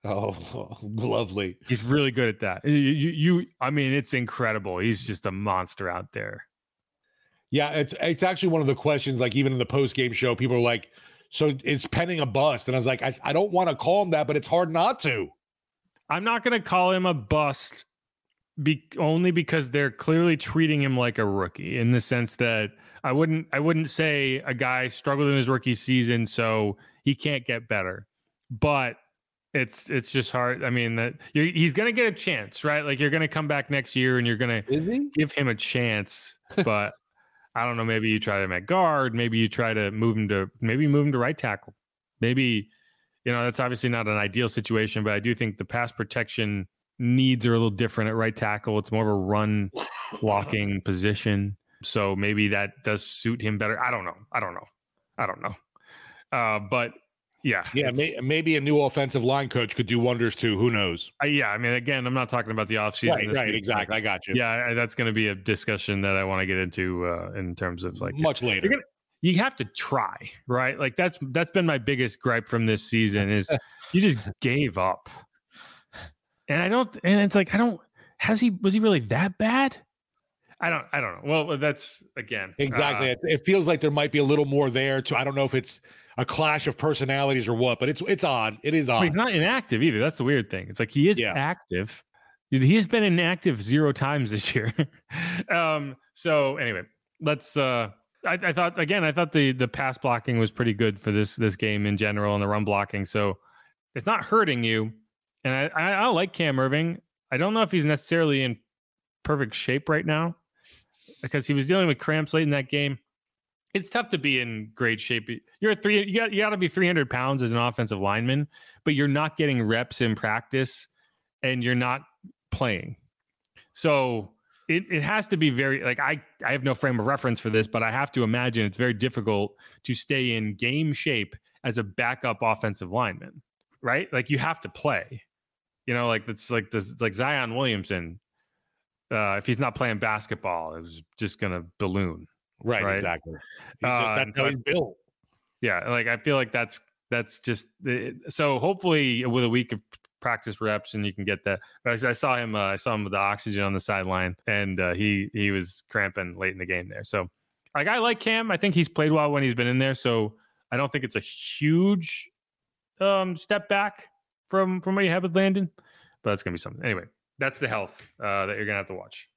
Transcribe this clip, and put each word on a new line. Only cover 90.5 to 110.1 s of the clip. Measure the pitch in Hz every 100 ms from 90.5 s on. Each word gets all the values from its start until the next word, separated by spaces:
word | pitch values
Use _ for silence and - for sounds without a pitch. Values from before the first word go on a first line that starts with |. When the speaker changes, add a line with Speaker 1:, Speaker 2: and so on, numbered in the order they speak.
Speaker 2:
thing. | 92 95
It's | 98
like, | 113
he | 143 180
is | 202
Speaker 1:
Yeah. | 110
Speaker 2:
active. | 156 143 175 _ 90 104 - _ _ _ _ _
Dude, | 135
he | 131
has | 220 202
been | 233
inactive | 208 170 170 175 180 117
zero | 98 139 151
times | 131 139 147 117
this | 104 -
year. | 127 110 -
<laughs> | 147 _ _ 147 170 175 -
Um, | 170 165 156 143 131 _
so | - 170 151 135 147
anyway, | 123 95 - _ _ _
let's, | 156 151 - 147
uh, | 135 120 110 - _ _ 185
I, | 175
I | 185
thought, | 160 170 180
again, | 156 202
I | 160
thought | 151 165
the, | 156 139
the | 127 123
pass | - 135 127
blocking | 131 120 - 117
was | 110
pretty | - 117
good | 104 113 98
for | -
this, | 104 104 -
this | 110 92
game | 107 104 104
in | 101
general | 107 104 104
and | 104
the | 101
run | 104
blocking. | 104 101 101 101
So | 98 107 104 92 _ _ _ _ _
it's | 131 190
not | 214
hurting | - 220 190 123
you. | 117 110 110 110 _ _ _ _
And | 131
I, | 131 147
I, | 160 175
I | 196 240
like | 175 185
Cam | - 160 131
Erving. | 131 147 165 170 _ _ _
I | 131
don't | 185
know | 220
if | 196
he's | 185
necessarily | 147 147 - 165 156 139
in | 127 113 _ _ _ _ _ _
perfect | - 147 123
shape | - - 135 -
right | 156
now | 165